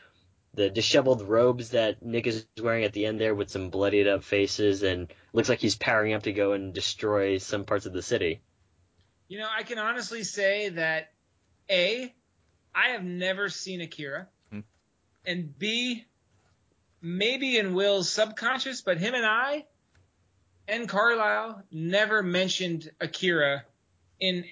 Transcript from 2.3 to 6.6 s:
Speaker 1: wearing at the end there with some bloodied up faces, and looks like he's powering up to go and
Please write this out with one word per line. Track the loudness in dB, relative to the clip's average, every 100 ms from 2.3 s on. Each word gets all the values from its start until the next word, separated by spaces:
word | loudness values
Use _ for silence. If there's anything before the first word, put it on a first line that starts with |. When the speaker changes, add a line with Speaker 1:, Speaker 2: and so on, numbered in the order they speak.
| -2 -6 -6
Speaker 1:
wearing | -2 0
at | 0
the | 0 -2
end | 0
there | 0
with | 0 -2
some | -4 -4
bloodied | 0 2 4 4
up | 2
faces, | 2 2 2 2 2 4
and | 2 0 -6 -14 _
looks | 0 2
like | 2
he's | 0 0
powering | 2 2 2
up | 0
to | -2
go | 0 2
and | 0